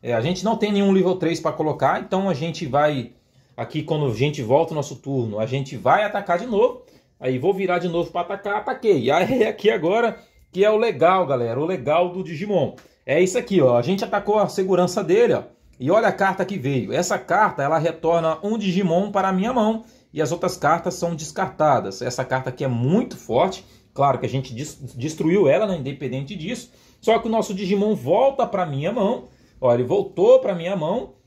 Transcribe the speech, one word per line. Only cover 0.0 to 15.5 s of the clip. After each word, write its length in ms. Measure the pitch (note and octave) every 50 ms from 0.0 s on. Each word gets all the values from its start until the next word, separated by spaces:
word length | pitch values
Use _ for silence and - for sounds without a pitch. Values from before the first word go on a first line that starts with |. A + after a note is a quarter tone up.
É, 120 | - A#2 A#2+
a 80 | A2+
gente 220 | A2+ D#3+ F3+ F3+ F3+
não 140 | G#3+ A3+ A3
tem 140 | - G#3
nenhum 200 | G#3 G3+ G3+ G3
nível 240 | F#3+ F#3+ F3 F3+ F#3
três 240 | F#3 - D#3+ E3+ E3
pra 120 | - D#3
colocar, 500 | D3+ - D#3+ D#3 C#3 - C3+ C#3 E3+ G#3+
então 280 | G#3+ - - F#3 G3 G3
a 40 | F3
gente 320 | B2+ D3+ E3+ E3 - F3
vai... 460 | C#3 A#2 C#3+ D3 D3+ D3 C3+ A#2 - _ _ _ _ _ _ _ _ _
Aqui 260 | - A#2+ - - D#3
quando 260 | D#3 D#3 D#3+ D3+ D3 C3
a 60 | A2
gente 280 | G#2 C3 D3+ D3 D3
volta 320 | B2+ G#2+ B2+ D3 E3 D#3+ -
o 20 |
nosso 200 | D3+ C3+ - C#3
turno, 440 | A#2 _ C3+ C#3 C3 A#2+ A2 G2+ G#2
a 60 | A2
gente 320 | A2 B2+ C#3 C3+ C#3 C#3+ B2
vai 260 | - B2+ D3+ G3 G#3+
atacar 360 | G3+ G#3 G3+ G3 - F3 F3
de 80 | G#3+ C4
novo. 340 | A3 G3 A#3 B3 - - - _ _ _ _ _ _ _
Aí 180 | - C3 C3 B2+
vou 140 | B2+ F#3 G3+
virar 260 | F#3+ G3 F3+ F3+ F3
de 80 | E3+ F3+
novo 240 | E3 E3+ E3+ E3
pra 100 | - F3
atacar, 360 | F3 - G3+ G3 - G#3 G3+ G#3
ataquei. 460 | - - B3+ C4 - A3 F#3+ C#3+ A2
E 80 | A#2+
aí 340 | C#3+ E3 F#3 G#3+ B3+ B3+ G#3
aqui 260 | A3 G#3+ - - G3+
agora, 480 | A3+ G#3 D3+ E3 G3 A3+ A#3 A3+ - - - _ _ _ _ _
que 140 | _ F3+ G3
é 40 | G#3+
o 80 | G#3+ G#3+
legal, 480 | A#3 A#3 F#3 C3 D3+ E3+ F#3 F#3+ F3+
galera, 340 | C3+ C#3 B2 A#2+ A#2 A2+ B2+
o 60 | D3
legal 440 | E3 F#3+ E3 A#2+ C#3 D3+ E3+ F3+ F3+
do 140 | F3 F#3 F3+
Digimon. 520 | D#3 E3+ C#3+ F#3+ G#3 G#3 F3 C#3 G2+ - - - _ _ _ _
É 160 | - C3 D#3+
isso 160 | F#3 F#3 - B3
aqui, 240 | A#3 - G3+ F#3
ó, 160 | C#3+ B2+ A#2+ A#2+
a 40 |
gente 220 | A#2+ D3 F#3+ G3 A#3
atacou 340 | F#3+ - G3+ G3+ - G#3 G#3+
a 120 | G3+ E3
segurança 520 | - - F#3+ F#3 F#3+ F3 F3+ F3+ F3+ A3
dele, 320 | G3 D#3 F3 G#3+ A#3+ G#3+ D3+
ó, 100 | A2 - -